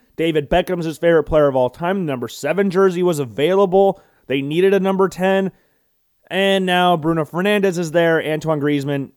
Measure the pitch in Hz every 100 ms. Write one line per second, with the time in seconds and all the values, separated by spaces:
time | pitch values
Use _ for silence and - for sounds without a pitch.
0 | _ - 165 156 147 175 185 180 165 151
1 | 170 165 - 156 147 131 123 - 175 196
2 | 165 131 120 - 143 175 202 180 190 175
3 | 180 156 131 104 151 190 196 190 196 180
4 | _ _ - 139 139 160 190 196 190 196
5 | 190 160 185 190 190 - _ _ _ _
6 | _ _ - 180 196 196 185 180 180 170
7 | 151 165 151 160 196 208 196 170 165 160
8 | 165 160 135 156 156 156 143 143 139 143
9 | 135